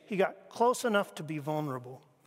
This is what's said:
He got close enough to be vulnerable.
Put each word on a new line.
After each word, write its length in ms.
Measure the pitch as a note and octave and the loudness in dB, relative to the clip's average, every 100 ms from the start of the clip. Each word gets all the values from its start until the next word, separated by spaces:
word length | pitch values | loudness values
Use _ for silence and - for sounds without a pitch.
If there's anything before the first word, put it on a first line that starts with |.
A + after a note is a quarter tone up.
| - | -4
He 100 | F#3+ | 2
got 320 | F#3 - - | 2 0 -10
close 360 | - A#3 A#3+ | 2 2 4
enough 320 | B3 G3+ F#3+ - | 2 2 0 -4
to 80 | |
be 140 | D3+ D3+ | -8 -6
vulnerable. 600 | C#3+ D3+ D3+ B2+ B2 A#2+ - _ | -2 -2 -2 -6 -8 -16 -20 _